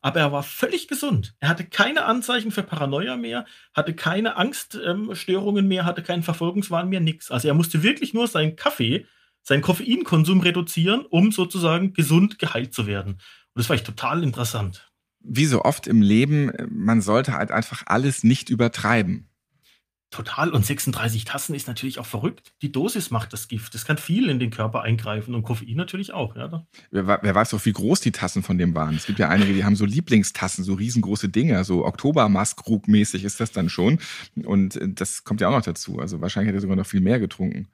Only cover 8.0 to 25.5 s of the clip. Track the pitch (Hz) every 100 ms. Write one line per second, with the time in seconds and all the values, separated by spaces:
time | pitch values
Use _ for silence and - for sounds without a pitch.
8 | 262 220 233 175 156 160 294 - 113 135
9 | - _ _ _ - 139 151 170 - 254
10 | 330 165 156 190 175 175 170 - 170 233
11 | - 170 208 208 180 190 170 165 190 185
12 | 147 165 202 - 165 117 123 - 104 101
13 | 98 95 - - _ - 113 135 - 107
14 | 135 156 156 120 117 113 98 92 _ _
15 | _ _ - 107 156 123 - 147 - 113
16 | 101 107 147 147 139 - 120 - 104 113
17 | 98 110 135 98 107 - - - - 104
18 | 139 - 110 131 - 113 117 - 104 117
19 | 92 92 - _ _ _ _ _ _ _
20 | _ - 113 - 165 151 107 143 - -
21 | 117 110 - 143 - 143 - 117 131 127
22 | 113 110 135 - _ _ 143 127 190 240
23 | 170 113 110 113 - 113 113 113 - 147
24 | - 180 247 131 123 113 110 117 113 113
25 | 113 107 110 120 110